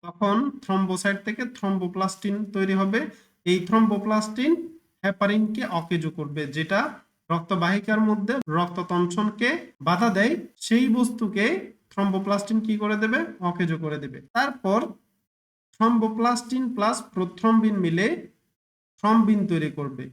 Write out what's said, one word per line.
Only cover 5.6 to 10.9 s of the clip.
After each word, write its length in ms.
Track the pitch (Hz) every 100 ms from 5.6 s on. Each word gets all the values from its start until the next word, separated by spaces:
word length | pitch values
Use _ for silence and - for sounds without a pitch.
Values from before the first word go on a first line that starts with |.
| 262 170
অকেজো 300 | 165 175 156 156
করবে, 240 | 147 147 143 143
যেটা 240 | 160 196 - - _ _ _
রক্তবাহিকার 680 | 170 165 190 170 202 202 214 214
মধ্যে 260 | 208 202 262 165 156
রক্ত 220 | 175 175 180
তঞ্চনকে 560 | 180 175 175 214 208 240 330 - _ 143
বাধা 200 | 175 233 190
দেয়, 180 | 220 330 - _ -
সেই 200 | 226 254